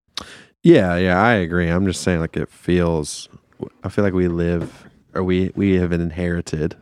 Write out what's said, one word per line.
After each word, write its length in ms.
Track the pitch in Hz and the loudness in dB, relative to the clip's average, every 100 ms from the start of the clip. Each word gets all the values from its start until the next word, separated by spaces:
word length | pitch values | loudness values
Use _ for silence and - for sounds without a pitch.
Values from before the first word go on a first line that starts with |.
| _ - - - - _ | _ -16 -16 -20 -20 _
Yeah, 340 | 170 165 92 87 | 6 6 6 2
yeah, 240 | 92 90 | 2 4
I 120 | 113 | 4
agree. 360 | 113 85 87 85 | 2 0 0 0
I'm 180 | 87 98 | 0 0
just 160 | 87 | -2
saying, 180 | - 87 | -2 -2
like, 160 | 80 - | -2 -6
it 120 | - | -8
feels, 800 | _ - 90 85 82 73 - - - _ - - _ | _ -2 0 2 -2 -4 -10 -16 -20 _ -16 -16 _
I 60 | - | -8
feel 160 | 98 | -2
like 100 | 101 | 0
we 140 | 92 90 | 2 0
live, 560 | 85 85 87 82 - - _ _ | 0 -2 -2 -6 -12 -20 _ _
or 100 | - | -6
we, 260 | 92 92 92 - | -2 -2 -2 -2
we 160 | 98 92 | 0 2
have 140 | 90 | 0
inherited 840 | 87 85 80 87 87 - 78 82 - | -2 -4 -4 -4 -4 -6 -4 -6 -8